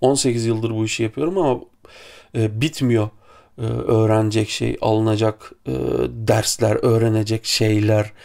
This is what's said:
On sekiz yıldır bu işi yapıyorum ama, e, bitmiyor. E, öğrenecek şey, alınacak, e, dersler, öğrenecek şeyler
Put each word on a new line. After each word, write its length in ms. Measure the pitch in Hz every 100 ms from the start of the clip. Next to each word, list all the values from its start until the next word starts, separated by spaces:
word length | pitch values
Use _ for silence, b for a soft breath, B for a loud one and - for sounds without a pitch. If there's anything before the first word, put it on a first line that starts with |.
On 140 | 127
sekiz 320 | 139 131 117 117
yıldır 240 | 110 113
bu 140 | 110
işi 180 | 110 -
yapıyorum 360 | 110 135 156 196
ama, 220 | 151 123 - _ B B B B B 113
e, 240 | 110 110
bitmiyor. 480 | 156 - 127 117 104 b b b b -
E, 40 | 113
öğrenecek 840 | 117 - 110 110 110 110 110 107
şey, 260 | - 117 -
alınacak, 720 | 110 110 110 107 110 - - - 131
e, 60 | 131 127 - 123
dersler, 680 | 117 110 110 - - 110 113
öğrenecek 640 | 123 113 113 110 107 110
şeyler 680 | - - 107 107 104 107 104 B